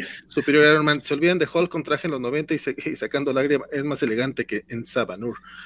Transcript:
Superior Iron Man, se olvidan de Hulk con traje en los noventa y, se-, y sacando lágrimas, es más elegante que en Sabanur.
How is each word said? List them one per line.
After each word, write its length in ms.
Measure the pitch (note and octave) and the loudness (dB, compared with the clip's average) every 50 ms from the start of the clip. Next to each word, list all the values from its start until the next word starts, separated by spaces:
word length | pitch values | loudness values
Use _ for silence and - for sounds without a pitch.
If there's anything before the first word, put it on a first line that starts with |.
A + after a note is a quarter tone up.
| - - - - - | -6 -12 -12 -16 -12
Superior 400 | - - D3+ C3 - C#3+ D3+ D3+ | -6 -4 -2 0 4 6 6 8
Iron 180 | D3+ D3+ D#3 D3+ | 8 6 6 4
Man, 160 | D3+ D3 C#3 | 2 2 2
se 140 | - - D3 | 0 0 0
olvidan 240 | C#3+ D#3+ F3 F#3 F3+ | 2 2 2 2 2
de 100 | D#3 - | 0 0
Hulk 200 | - E3 F3 F3 | 0 0 0 0
con 120 | - E3 | -2 -4
traje 240 | C#3 - D3+ C#3 - | -2 -2 -2 0 0
en 40 | E3+ | -4
los 100 | D3 C3 | -4 -2
noventa 320 | B2 A#2+ C3+ D3+ D3+ - | -4 -2 -2 -2 -2 -2
y, 60 | D#3+ C#3+ | -2 -2
se-, 180 | - C#3 C#3 | -2 -4 -4
y 180 | - - D#3 - | -4 -6 -6 -4
sacando 380 | - - - - C#3 C#3+ C#3 | -4 -6 -4 -2 -2 0 0
lágrimas, 380 | C3 C3+ C3+ C#3+ D3 C3+ - - | 0 2 2 2 2 0 0 -2
es 100 | D3 C#3 C#3 | -6 -4 -4
más 160 | D3 C#3 - | -2 -2 0
elegante 420 | D3+ A#2+ A2 A#2 B2+ C3+ B2+ - A2+ | 0 0 0 0 -2 -2 -2 -4 -4
que 220 | - G#2+ G#2+ - - | -4 -4 -6 -6 -6
en 160 | A#2 A#2 A2+ | -8 -4 0
Sabanur. 540 | - - B2 A2+ F#2 F#2 F#2+ A#2 A#2+ G#2+ - - - - - - | 0 2 2 0 -2 -6 -8 -8 -8 -10 -10 -14 -20 -20 -20 -20